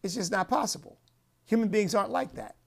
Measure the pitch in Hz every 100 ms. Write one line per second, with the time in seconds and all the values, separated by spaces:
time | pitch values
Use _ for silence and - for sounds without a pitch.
0 | 196 175 175 196 185 247 - - - -
1 | _ _ _ _ _ 226 220 208 202 220
2 | 196 180 - - - -